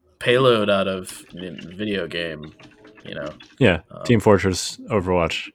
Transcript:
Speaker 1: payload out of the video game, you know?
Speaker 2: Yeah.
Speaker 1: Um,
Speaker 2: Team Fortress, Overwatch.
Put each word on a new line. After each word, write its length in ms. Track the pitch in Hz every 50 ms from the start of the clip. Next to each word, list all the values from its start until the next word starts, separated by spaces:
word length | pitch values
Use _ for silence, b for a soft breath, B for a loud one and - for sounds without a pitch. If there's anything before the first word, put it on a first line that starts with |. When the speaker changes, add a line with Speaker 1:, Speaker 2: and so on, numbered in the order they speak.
| _ _ _ -
Speaker 1:
payload 500 | - 127 123 131 135 127 117 110 104 101
out 180 | 101 98 95
of 360 | 95 95 95 92 - - - - -
the 200 | - 87 90 90 78 - - 82 90
video 320 | 92 107 107 101 95 87
game, 460 | 80 85 85 85 82 80 76 76 78 - _ - - _ _ - - - - -
you 100 | - -
know? 140 | 76 71 76 - - - - _ -
Speaker 2:
Yeah. 220 | 135 101 87 78 - _
Speaker 1:
Um, 120 | - - -
Speaker 2:
Team 160 | - 120 107
Fortress, 580 | - 113 104 92 90 95 90 - - - - - - -
Overwatch. 600 | 120 104 87 92 92 87 85 82 - - - -